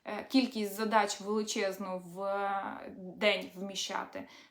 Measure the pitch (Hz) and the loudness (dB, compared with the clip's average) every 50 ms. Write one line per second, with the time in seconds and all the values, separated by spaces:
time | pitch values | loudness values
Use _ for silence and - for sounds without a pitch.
0 | _ - 208 202 - - - 262 247 - - 220 208 202 190 208 220 214 220 214 | _ -6 -6 -6 -4 4 4 6 6 6 2 -2 -2 -2 -2 -2 0 4 6 6
1 | 202 - - - 190 208 214 220 208 214 - 220 196 190 190 196 196 185 185 185 | 6 4 0 -4 -2 0 0 0 0 0 0 0 0 0 0 -2 -4 -4 -6 -6
2 | 180 170 175 190 196 196 196 202 196 196 196 196 196 - - - - - - 190 | -6 -8 -8 -4 -2 0 0 0 0 0 0 -2 -2 -4 -6 -8 -10 -12 -12 -10
3 | 185 180 - - 214 208 196 185 - 143 180 180 196 196 190 196 - - 190 - | -12 -12 -2 4 4 4 4 4 0 -6 -8 -8 -8 -6 -4 -4 -4 -2 -2 -4
4 | - - - - - - - - - - | -4 -4 -8 -10 -10 -10 -16 -20 -20 -20